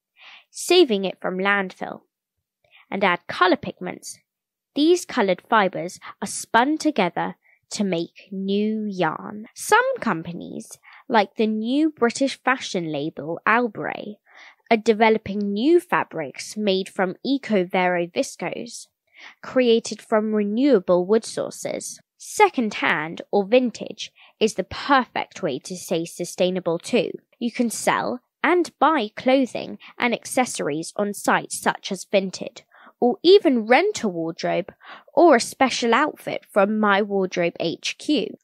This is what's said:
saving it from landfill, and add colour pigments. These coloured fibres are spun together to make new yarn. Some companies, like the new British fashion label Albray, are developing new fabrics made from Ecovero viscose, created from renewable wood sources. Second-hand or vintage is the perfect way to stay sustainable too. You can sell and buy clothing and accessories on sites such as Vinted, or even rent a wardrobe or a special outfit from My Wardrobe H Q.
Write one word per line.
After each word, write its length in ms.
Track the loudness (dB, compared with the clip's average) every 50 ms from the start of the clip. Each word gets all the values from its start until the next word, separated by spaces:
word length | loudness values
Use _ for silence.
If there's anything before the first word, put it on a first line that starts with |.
| _ _ _ _ -20 -20 -20 -20 _ _
saving 520 | _ -12 -2 2 6 6 6 4 2 -2 -2
it 140 | -4 -6 _
from 200 | -6 -6 -4 -2
landfill, 600 | 0 0 0 0 -2 -4 -8 -12 -12 -12 -12 -14 _ _ _ _ _ _ _ _ _ _ _ _ _ _ _ -20 -12 _
and 120 | -4 0 2
add 180 | 2 0 0 _
colour 280 | -12 0 2 4 4 4
pigments. 640 | 2 -2 -12 -12 _ -10 -12 -10 -12 -16 -18 -18 _ _ _ _ _ _ _ _ _ _ _ _
These 280 | 0 4 4 4 2 0
coloured 380 | -4 -2 0 0 0 0 -4 _ _
fibres 500 | 2 2 2 2 -2 -4 -8 -8 -12 -14 -20 -20 -12 _
are 60 | -10
spun 500 | -8 -8 -10 -8 0 2 2 4 4 0
together 600 | 0 0 -2 0 2 0 0 0 -4 -6 -6 -8 _ _ _ _ _ _ _
to 120 | -6 -4 -2
make 440 | -2 -2 -4 -4 -6 _ -20 -18 _
new 540 | -10 -8 -4 -2 0 0 0 0 -2 -4 -6
yarn. 600 | -6 -2 -2 -2 -2 -2 -6 -10 -12 -14 -14 -16 -18 _
Some 420 | -12 0 2 2 2 4 0 -4 -4
companies, 800 | -2 -4 -4 -4 -6 -10 -12 -12 -12 -12 -12 -14 -14 -16 -20 _ _ -20 -20 -20 _ 0
like 280 | 2 2 2 2 _
the 100 | -2 -2
new 420 | -2 -2 -4 -4 -2 0 0 0 0
British 500 | 0 0 -2 -2 0 0 -2 -2 -2 -2 _
fashion 480 | -2 -2 -2 -4 -6 -6 -4 -4 -4
label 480 | -4 -4 -6 -6 -8 -8 -8 -8 -10 -2 _
Albray, 720 | 2 4 4 2 0 -4 -6 -6 -6 -6 -8 -10 -14 -14 _ _ _ _ -20 -20 -20 _ _ _ _
are 80 | 0
developing 640 | 2 4 0 4 4 4 4 4 2 0 -6 -4 -4
new 400 | -2 -2 -2 0 2 4 4 4
fabrics 760 | 4 _ -2 -2 -2 -2 -6 -8 -8 -8 -10 -14 -14 -12 -8
made 320 | -4 0 0 0 0 -2
from 280 | -6 -2 -2 -2 -2 -2 -6 -4
Ecovero 880 | -2 -2 -2 -2 0 0 0 0 0 0 0 2 2 0 0 -2 -2 _
viscose, 720 | -4 -4 -4 -6 -10 -8 -8 -8 -8 -10 -12 -14 -18 -18 _ _ _ _ _ _ -20 -20 -20 -20 _
created 580 | -18 -2 0 2 4 4 4 4 2 -4 -12 -12
from 360 | -4 _ 0 0 0 0 0
renewable 720 | 0 0 0 0 0 4 4 4 4 4 4 2 2 4
wood 180 | 2 0 0 0
sources. 720 | -4 -8 -8 -8 -8 -8 -10 -10 -8 -8 -8 -10 -12 -16 -18 _ _ _ _
Second-hand 1040 | -18 -14 2 2 2 4 4 -2 -4 -4 -4 -2 0 0 0 0 -2 -6 -8 -12 -8 -2
or 120 | 0 0 0
vintage 680 | 4 2 2 2 2 -4 -6 -12 -12 -12 -12 -14 -16 _ -20 -20 -20 _ _
is 140 | -2 -2 0
the 100 | -4 -8
perfect 800 | -8 -10 -10 0 2 2 2 2 0 _ -8 -8 -8 -10 -6
way 160 | -6 -4 -4 -6
to 160 | -8 -10 -12
stay 300 | -12 -6 -4 -4 -4 -4
sustainable 720 | -6 -8 -10 -10 -10 -2 -2 0 0 0 -2 -2 -2 -4
too. 320 | -4 -4 -2 0 0 0 -2 -6 -12 _ _ _ _
You 120 | -6 -6
can 200 | -2 -2 -2 -2
sell 500 | -2 -2 -2 0 0 0 -2 -4 -6 -8 _ _ _ _ 0
and 280 | 2 2 2 2 0 _ _
buy 300 | 2 4 4 2 -2 -4 -8
clothing 640 | -2 2 2 4 4 2 0 -2 -10 -10 -10 -12 -14 -16 -20 -6
and 160 | -4 -2 -2 -2
accessories 800 | -4 -6 -2 0 0 0 0 -2 -6 -4 -4 -4 -4 -8 -8 -4
on 180 | -4 -4 -4 -4
sites 440 | -4 0 0 0 0 0 -4 -10 -4
such 320 | -2 -4 -4 -4 -8 -8
as 140 | -8 -8 -6
Vinted, 560 | _ 0 0 0 0 -8 -10 -12 -14 -14 -18 _ _ _ -20 -20 -20 _ _
or 160 | 0 0 0 4 6
even 420 | 8 8 8 8 4 2 2 2
rent 380 | 4 4 4 4 2 -2 -2 -4
a 40 |
wardrobe 680 | -4 -4 -4 -6 -6 -6 -6 -4 -2 -2 -2 -4 -6 -14 _ -20 -20 -20 -20 _ _ _
or 220 | 6 8 8 8
a 60 | 6
special 520 | 4 -2 0 _ 0 0 0 -2 0 2 2
outfit 520 | 2 2 0 -4 -8 -10 -10 -10 -10 -12 _
from 300 | 2 2 2 2 2 0
My 220 | 2 2 2 2
Wardrobe 560 | 2 0 -2 -2 -2 -2 -2 -2 -2 -2 -4 -4
H 380 | -6 -6 -6 -6 -8 -10 -10
Q. 400 | -8 -4 -2 0 0 -2 -4 -10 -14